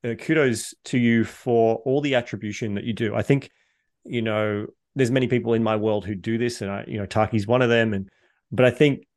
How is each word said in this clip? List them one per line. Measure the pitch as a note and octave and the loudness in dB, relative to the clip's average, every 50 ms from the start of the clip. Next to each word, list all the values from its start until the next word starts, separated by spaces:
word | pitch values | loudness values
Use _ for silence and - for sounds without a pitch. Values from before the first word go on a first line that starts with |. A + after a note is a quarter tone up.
| - | -4
uh, | A#2+ A2+ | -6 -6
kudos | - - - D#3+ D#3+ D3 C3 A2+ G#2+ - - - _ _ | -6 -2 0 2 2 4 2 0 -2 -6 -12 -16 _ _
to | - - | -2 0
you | B2+ A#2+ A#2+ A#2 A#2 A2 | 2 4 4 4 4 2
for | G2+ - - - B2+ A#2+ A#2 A2+ A2+ A2 - - | 0 -4 -10 -4 0 2 4 4 4 2 0 -2
all | C3+ C3 D3 | -2 -2 0
the | C#3+ C#3+ C3+ | 0 2 0
attribution | B2 A#2 - - G2+ - G#2+ G2+ - B2 A2 G2+ | 0 0 -2 -10 -8 -8 -8 -8 -6 -6 -6 -6
that | G2+ - | -6 -4
you | A#2+ | -6
do. | A2 - A#2 G#2 G#2+ | -4 -2 -4 -2 -2
I | A2+ | -2
think, | A2 - C#3 C#3 C3+ - _ _ _ _ _ _ _ _ _ _ _ | 0 2 0 0 0 -8 _ _ _ _ _ _ _ _ _ _ _
you | - D3 A#2+ | -6 -4 -4
know, | A2 A2 G#2+ G#2+ G#2+ G#2+ G#2 G#2 G#2+ - _ _ _ _ _ | -2 0 0 0 -2 -2 -2 -4 -6 -10 _ _ _ _ _
there's | C#3 C3 A#2 | -2 0 2
many | C3 C3 B2+ | 2 0 0
people | G#2+ B2 B2 - A2+ A#2 | 0 0 -2 0 0 0
in | A2+ A2+ | 0 2
my | A2 A2 | 0 0
world | G#2+ G#2 A2 G#2+ G#2 F#2+ | 0 0 0 -2 -2 -4
who | F#2+ G#2+ | -6 -10
do | F#2 F2 - A2+ | -8 -6 -4 -4
this, | A2 A#2+ A#2+ A#2 - | -2 -2 -4 -4 -6
and | G#2+ G2 | -8 -8
I, | G2 G2 - | -8 -8 -10
you | - - | -10 -8
know, | G#2+ G2+ | -8 -8
Taki's | F#2 - A2 G#2+ G#2 - A2 G2 | -2 0 0 0 2 0 -2 0
one | G#2 A#2+ B2+ | 2 2 2
of | B2+ A#2 | 4 4
them, | A#2 A#2 A2+ A2+ G#2 | 4 4 4 2 0
and, | G2 F#2+ - _ _ _ _ _ _ _ _ | -4 -6 -8 _ _ _ _ _ _ _ _
but | C3+ A2+ B2+ | 2 4 4
I | B2 | 4
think | - - D3+ D3 C3+ - - _ _ | 6 4 4 4 4 0 -6 _ _